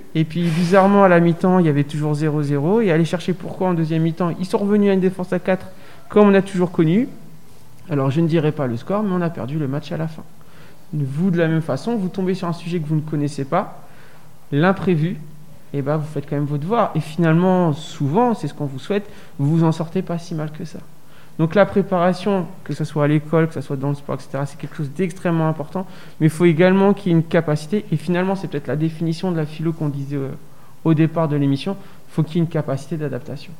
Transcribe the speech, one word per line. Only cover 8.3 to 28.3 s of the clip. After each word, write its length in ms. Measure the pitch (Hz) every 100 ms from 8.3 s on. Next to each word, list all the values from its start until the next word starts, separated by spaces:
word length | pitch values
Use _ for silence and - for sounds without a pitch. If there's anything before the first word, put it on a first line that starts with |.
| 170 151
pas 140 | 147 131
le 100 | 117
score, 260 | - 196
mais 80 | 208
on 80 | 180
a 80 | 170
perdu 280 | 170 117 156
le 80 | 139
match 240 | 139 -
à 40 | 165
la 120 | 160
fin. 140 | - - - - - - - -
Vous, 380 | 156 135 139 190
de 80 | 170
la 100 | 160
même 140 | 160
façon, 340 | 151 131 - 240
vous 120 | 185
tombez 260 | 196 185
sur 120 | 185 180
un 60 |
sujet 260 | 160 175 175
que 80 | 147
vous 80 | 156
ne 40 |
connaissez 440 | 156 151 147 147
pas, 360 | 139 175 233 - - - - - - - -
l'imprévu, 640 | 143 175 185 - 165 165 - - - - - -
eh 100 | 143
ben, 140 | 139 156
vous 100 | 147
faites 220 | 143 -
quand 60 | 143
même 80 |
vos 140 | 143 147
devoirs. 340 | 160 233 202
Et 60 | 156
finalement, 720 | 151 156 165 160 185 185 170
souvent, 640 | 147 - - 139 170 247
c'est 120 | 220 143
ce 80 |
qu'on 120 | - 143
vous 120 | 135
souhaite, 320 | - 202 208 - - -
vous 160 | 139 165
vous 80 |
en 80 | 165
sortez 300 | 160 160 185
pas 160 | 165 170
si 180 | 165 160
mal 160 | 151
que 120 | 151
ça. 140 | 165 - - - - - - -
Donc 160 | 160 208
la 100 | 196
préparation, 800 | 202 - 185 175 180 208 196 160 -
que 100 | -
ce 120 | 147
soit 200 | 151 151
à 20 | 147
l'école, 400 | 151 151 165 160
que 60 |
ce 60 | 147
soit 140 | 127
dans 140 | 139 139
le 80 | 143
sport, 180 | -
et 80 | 135
cetera, 240 | - 135 143
c'est 100 | -
quelque 200 | 147 -
chose 140 | 143 135
d'extrêmement 520 | 185 - 180 165 160
important, 360 | 156 156 190 185 - - -
mais 80 | 156
il 20 |
faut 140 | 156
également 500 | 175 156 185 190 196
qu'il 160 | 196 185
y 40 |
ait 40 | 165
une 60 |
capacité, 600 | 160 175 156 147 - 208 -
et 60 | 156
finalement, 400 | - 175 185